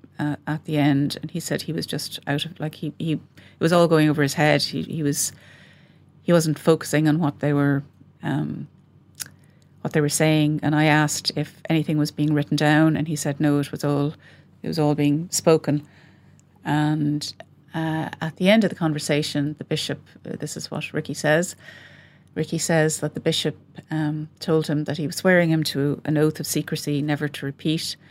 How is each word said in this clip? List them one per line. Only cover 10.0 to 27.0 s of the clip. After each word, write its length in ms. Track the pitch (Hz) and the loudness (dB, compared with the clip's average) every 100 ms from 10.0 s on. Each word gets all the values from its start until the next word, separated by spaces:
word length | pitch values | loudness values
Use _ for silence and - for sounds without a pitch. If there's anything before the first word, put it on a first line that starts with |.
were 80 | 147 | 0
saying. 500 | - 156 156 151 151 | 2 4 4 2 0
And 140 | 147 151 | 0 2
I 80 | |
asked 480 | 156 151 147 - - 151 | 4 4 2 -2 -4 -4
if 240 | 151 - - | -6 -8 -2
anything 280 | 160 151 151 | 0 2 0
was 140 | 147 | 0
being 220 | - 151 | 0 0
written 240 | 147 143 147 | 0 0 2
down, 400 | 151 156 160 156 | 4 6 4 2
and 100 | 156 | -2
he 80 | 147 | -4
said 240 | 151 143 | -4 0
no, 200 | 151 143 | 0 0
it 120 | 143 | -2
was 140 | - 143 | -4 -2
all, 280 | 143 143 - - - _ _ | 0 -2 -6 -16 -20 _ _
it 60 | - | -6
was 100 | 165 | 0
all 160 | 147 | 0
being 360 | 147 147 147 175 | 2 2 0 -2
spoken. 560 | - 170 160 - 147 - _ - _ _ _ _ _ 147 | 0 4 4 2 -2 -4 _ -20 _ _ _ _ _ -4
And, 680 | 147 151 156 147 147 - - - _ _ | 0 0 0 -2 -2 -6 -14 -20 _ _
uh, 360 | 165 160 156 - - | -6 -4 -4 -6 -8
at 160 | 160 - | -8 0
the 140 | 185 | 4
end 160 | 226 196 | 4 4
of 40 | |
the 60 | - | 0
conversation, 800 | 160 151 - 147 151 151 143 147 | -2 -2 0 0 0 -2 -4 -4
the 60 | |
bishop, 380 | - 156 - 139 - - - | -6 -6 -4 -8 -14 -18 -14
uh, 100 | - | -10
this 220 | 151 - | -10 -10
is 120 | - | -8
what 220 | 151 - | -8 -6
Ricky 220 | 156 147 | -8 -8
says. 420 | 143 151 156 185 - - - - - - _ _ - | -2 2 2 0 -8 -20 -20 -20 -20 -20 _ _ -8
Ricky 220 | - 165 | -4 -4
says 420 | - 165 156 - | 0 2 2 0
that 140 | 151 | -6
the 80 | - | -4
bishop, 340 | 165 160 151 - _ - - | -2 -2 -2 -6 _ -20 -6
um, 380 | 156 151 156 156 - | -2 -2 -4 -8 -8
told 260 | - 160 156 | 0 0 2
him 160 | 151 | -2
that 140 | 147 147 | -2 -4
he 100 | 139 | -6
was 80 | - | 0
swearing 340 | 185 180 170 | 4 6 6
him 140 | 160 | 2
to 380 | 147 139 143 - | 0 -2 -2 -2
an 140 | - 147 | -2 2
oath 240 | 156 151 | 2 0
of 40 | - | -4
secrecy, 560 | 151 - 156 151 143 | -4 -4 -6 -4 -2